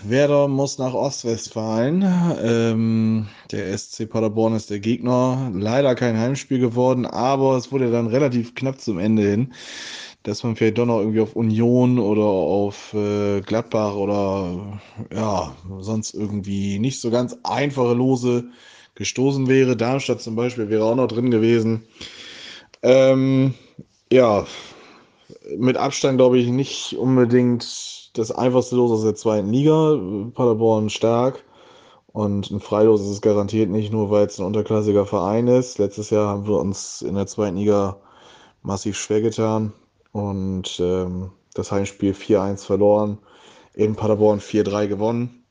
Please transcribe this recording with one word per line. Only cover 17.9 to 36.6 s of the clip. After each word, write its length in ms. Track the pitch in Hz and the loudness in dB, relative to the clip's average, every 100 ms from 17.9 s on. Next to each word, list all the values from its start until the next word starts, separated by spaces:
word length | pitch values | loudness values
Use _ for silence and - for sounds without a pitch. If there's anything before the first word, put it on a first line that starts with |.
Lose 520 | 120 131 127 123 120 120 - - - _ - | 2 2 2 2 0 -2 -18 -20 -20 _ -10
gestoßen 520 | 101 - 135 139 131 | -8 -2 0 0 4
wäre. 300 | 135 127 120 | 4 4 2
Darmstadt 440 | 117 135 - 113 | 0 -2 -2 -4
zum 140 | - 110 | -4 -4
Beispiel 340 | 123 120 104 | -4 -4 -2
wäre 140 | 107 | 2
auch 120 | 110 123 | 2 2
noch 120 | 123 | 0
drin 220 | 110 123 | 0 2
gewesen. 580 | 113 113 117 110 113 - - - - - - - - - _ | 4 4 4 2 -2 -6 -20 -20 -18 -20 -20 -20 -20 -20 _
Ähm, 720 | 120 131 131 131 131 131 131 127 - - - _ _ | 4 6 6 4 4 4 2 0 -14 -20 -20 _ _
ja, 340 | 127 120 104 - - - - - - _ _ _ - - 80 | 6 6 4 -2 -12 -18 -20 -20 -20 _ _ _ -20 -12 -2
mit 200 | 127 123 | 0 2
Abstand, 400 | 139 135 139 131 | -2 0 0 4
glaub 160 | 127 | 6
ich, 140 | 127 120 | 6 2
nicht 500 | 127 135 - - - | 0 -2 -6 -10 -4
unbedingt 960 | 127 131 120 123 123 120 - - - - - - | 2 4 6 4 4 0 -4 -14 -14 -18 -12 -6
das 140 | 110 | -4
einfachste 460 | - 127 127 123 123 | 0 2 2 2 0
Los 140 | 120 | 2
aus 120 | 110 | 2
der 100 | 110 | 0
zweiten 360 | 107 113 107 101 | 0 0 0 0
Liga. 500 | 123 147 156 156 151 92 104 113 | 2 4 4 2 0 -2 -6 -8
Paderborn 560 | - 120 110 113 110 107 | 0 0 2 2 2 0
stark 540 | - 113 117 127 - - _ - - _ _ _ | -2 0 2 0 -4 -18 _ -20 -20 _ _ _
und 420 | 113 107 101 95 | -6 -4 -4 -4
ein 120 | 98 | -8
Freilos 400 | - 104 107 107 | -2 2 4 4
ist 80 | 101 | 2
es 120 | 101 | -2
garantiert 480 | 110 104 101 110 104 | 2 2 0 0 0
nicht, 220 | 104 104 | -2 -2
nur 180 | 110 101 | -2 0
weil 160 | 104 101 | 2 2
es 140 | - | -2
ein 60 | 95 | -4
unterklassiger 600 | 107 104 110 104 101 98 | -4 -2 -2 2 2 2
Verein 420 | 101 90 110 120 | 0 0 0 2
ist. 300 | 127 127 - | 2 0 -2
Letztes 320 | 101 - 104 | -2 -2 -2
Jahr 200 | 107 104 | 0 0
haben 180 | 101 104 | -2 -2
wir 100 | |
uns 460 | 98 | -2